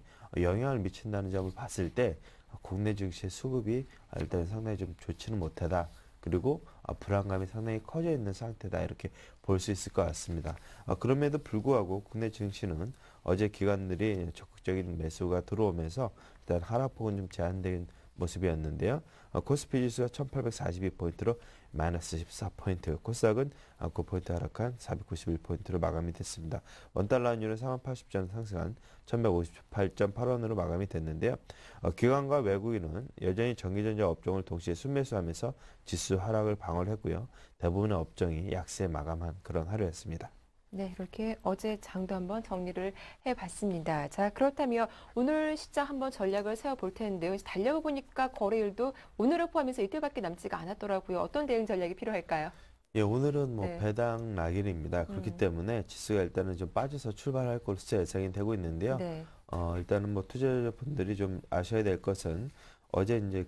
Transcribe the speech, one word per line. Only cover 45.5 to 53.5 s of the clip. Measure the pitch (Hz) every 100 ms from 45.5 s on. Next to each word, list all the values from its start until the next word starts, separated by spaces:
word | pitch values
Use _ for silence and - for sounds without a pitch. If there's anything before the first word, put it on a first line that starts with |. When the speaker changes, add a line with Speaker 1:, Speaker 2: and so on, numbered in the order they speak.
| 311
Speaker 2:
시장 | - 294 285
한번 | 269 269
전략을 | - 190 202 202 220
세워볼 | 285 262 185
텐데요. | 190 214 185 170
이제 | 196
달력을 | - 185 226 311
보니까 | 311 277 - - 262
거래일도 | - 202 226 202 202 262 269 - -
오늘을 | 233 339 339
포함해서 | 330 262 254
이틀밖에 | 196 311 294 262
남지가 | 180 175 196 175
않았더라고요. | 170 208 208 190 - 180
어떤 | 170 294 285
대응 | 226 220
전략이 | 185 175 185
필요할까요? | 214 202 - 160 160 - - - _
Speaker 1:
예, | 110
오늘은 | 104 123 143 143 135